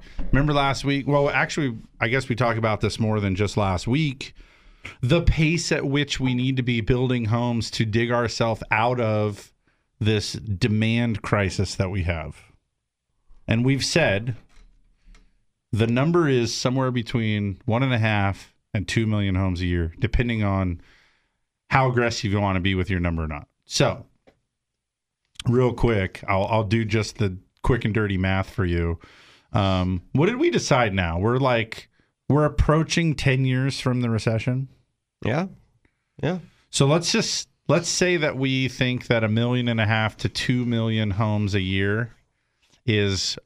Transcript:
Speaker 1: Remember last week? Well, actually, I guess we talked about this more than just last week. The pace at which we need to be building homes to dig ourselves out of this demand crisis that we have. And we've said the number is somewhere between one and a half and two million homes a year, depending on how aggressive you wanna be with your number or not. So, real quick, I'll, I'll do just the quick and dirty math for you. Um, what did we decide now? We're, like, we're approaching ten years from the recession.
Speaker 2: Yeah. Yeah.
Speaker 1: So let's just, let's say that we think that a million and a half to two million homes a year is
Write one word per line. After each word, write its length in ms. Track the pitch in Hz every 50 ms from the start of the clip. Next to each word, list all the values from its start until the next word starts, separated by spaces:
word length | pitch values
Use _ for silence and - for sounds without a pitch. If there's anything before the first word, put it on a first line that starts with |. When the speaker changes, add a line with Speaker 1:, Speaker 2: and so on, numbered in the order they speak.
| - - - - - -
Speaker 1:
Remember 220 | - 131 143 151 147
last 280 | 143 139 139 131 -
week? 240 | - 139 139 139 117
Well, 220 | 131 143 143 143 143
actually, 480 | - 131 160 151 - 175 147 131 113 110 - - _ -
I 80 | 113 117
guess 180 | 120 135 127 -
we 60 | 120
talked 240 | 101 127 117 113 113
about 220 | 110 110 107 -
this 180 | - 101 - -
more 220 | 117 107 110 107
than 160 | 101 98 95
just 220 | 92 104 95 - 107
last 280 | 104 95 92 90 -
week. 480 | 113 123 151 160 143 131 - - - - - - - _ _ _ - - _ - - - -
The 180 | - 120 165 170
pace 500 | 170 - - 156 160 151 170 165 165 -
at 120 | 165 147 -
which 340 | 143 135 147 143 - - -
we 140 | 131 131 127
need 220 | 123 127 131 135
to 60 | 131
be 180 | 123 123 120 117
building 460 | 107 - 131 123 131 123 127 123 117
homes 440 | 107 117 117 120 120 120 117 107 -
to 120 | - - 117
dig 260 | 110 104 117 120 117
ourselves 520 | 123 120 120 113 - - 120 113 113 - - -
out 280 | 110 107 107 120 127 123
of 540 | 117 110 107 107 107 104 104 - - - _ _ _ _ _ _ _ _ _ _
this 320 | 107 107 110 104 - -
demand 880 | - 113 - 110 101 87 - 117 104 107 110 110 113 117 120 120 107 101
crisis 540 | - - - 104 98 92 - - 98 - -
that 160 | - - 92
we 140 | 98 98 85
have. 320 | 87 87 80 78 76 - - - - _ _ _ _ _ _ _ _ _ _ _ _ _ _ _ - - - -
And 160 | - 113 113
we've 220 | 120 131 135 131 -
said 500 | - - - 151 117 98 101 113 127 120 - - _ - - - - _ _ _ _ _ _ _ - - - _ _ _ _ _ _ _ _ _ _
the 140 | - 101 113
number 420 | 113 117 127 139 165 170 175 165 143
is 240 | 131 123 117 110 -
somewhere 360 | - - 131 127 135 131 131
between 680 | 123 123 113 - - 120 113 107 107 104 101 101 95 - -
one 160 | 123 110 120
and 100 | 135 135
a 60 | 127 110
half 560 | 113 110 107 104 98 98 95 - - - _ _ _ _
and 160 | - 107 90 -
two 180 | - 120 113
million 280 | 110 110 104 101 98 92
homes 260 | 92 95 92 90 87
a 60 | 92
year, 260 | 87 87 87 85 80 - -
depending 440 | - 107 - - 120 120 117 110
on 380 | 104 101 98 95 95 90 87 85 - - _ _ _ _ _ _ _ _ _ _ _ _ _ _ _ -
how 220 | - 139 131 131
aggressive 420 | 120 120 120 117 110 - - 104
you 80 | 98 104
wanna 200 | 101 98 95 92
be 140 | 87 98 95
with 140 | 92 90 92
your 120 | 95 87
number 220 | 85 87 82 82 80
or 40 | 76
not. 200 | 76 73 - - _ _ _
So, 400 | - - - 147 113 92 - - - _ _ _ _ _ _ _ _ _ _ _ _ _ _ _ _ _ _ _ _ _ _ _ _ _ - - 123
real 240 | 117 127 127 123
quick, 500 | 120 - - 117 113 101 92 90 - - - -
I'll, 160 | 98 95 101
I'll 180 | 107 110 110 110
do 200 | 95 110 117 113
just 340 | 104 104 110 104 - - -
the 180 | 110 98 92 92 - _ _ _
quick 220 | - - 131 113 -
and 100 | 117 101
dirty 240 | 107 107 98 98 92
math 320 | 95 95 95 95 95 -
for 140 | - - 95
you. 340 | 87 87 87 85 85 82 - - - - - - - - _ _ _
Um, 500 | - 110 98 95 95 92 90 92 92 90 - -
what 140 | - 131 160
did 100 | 208 247
we 140 | 254 330 349
decide 440 | 330 190 - - 147 127 120 107 95
now? 240 | 95 87 82 80 87
We're, 200 | 95 117 123 131
like, 500 | 139 131 123 113 113 - - - - _ _ _ _ _ _ _ _ -
we're 160 | 131 147 151
approaching 720 | 147 147 - - - 151 160 160 160 - 175 170 160 139
ten 300 | - - 135 131 131 131
years 360 | 131 127 127 131 139 131 -
from 200 | - 131 123 127
the 100 | 123 117
recession. 580 | 113 107 - 120 113 113 - 127 127 131 135 131 - _ _ _ _ _ _ _ _ _ -
Speaker 2:
Yeah. 220 | - 120 156 185 190 - - _ _ _ _ _ _ _ _ _ _ _ -
Yeah. 160 | 135 147 185 180 156 - _ _ _ _
Speaker 1:
So 160 | - - 143
let's 260 | 135 151 175 170 -
just, 360 | - 226 - - - - - - _ _ _ -
let's 200 | 139 165 170 165
say 280 | - - 185 180 180
that 200 | 165 151 151 -
we 320 | 131 135 135 131 131 131 127
think 380 | 127 - 131 123 123 123 -
that 180 | - 123 113 110
a 40 | 107
million 400 | 107 113 117 120 123 123 120 120
and 120 | 117 113
a 60 | 110
half 300 | 104 113 110 110 107 - -
to 100 | - 107
two 360 | - - - - 127 123 120
million 480 | 120 117 113 113 113 110 110 110 107
homes 420 | 95 98 113 107 107 104 104 98 98
a 60 | 101
year 520 | 92 92 95 95 98 101 104 110 120 113 - _ _ _ _ _ _ _ _ _ _ _ _ _ _
is 540 | - 107 104 101 98 98 92 - - - - -